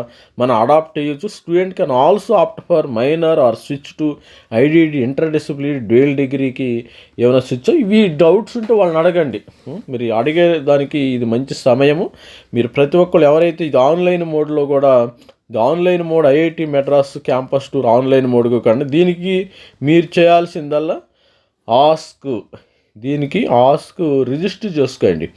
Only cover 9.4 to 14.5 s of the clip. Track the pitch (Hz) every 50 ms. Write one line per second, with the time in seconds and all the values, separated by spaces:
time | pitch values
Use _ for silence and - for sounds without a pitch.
9.4 | - _ - _ - 127 143 202 - - 131 117 120 113 110 110 120 151 156 170
10.4 | 175 170 170 156 135 143 143 143 143 135 - 151 139 131 127 120 120 117 113 123
11.4 | 139 - - - - 135 120 127 139 143 147 160 214 381 - - - - - -
12.4 | _ _ - 120 117 117 - - 143 143 175 175 175 175 - 175 151 143 147 160
13.4 | 170 175 160 170 175 151 131 127 127 143 165 180 180 180 180 175 170 165 156 151
14.4 | 151 147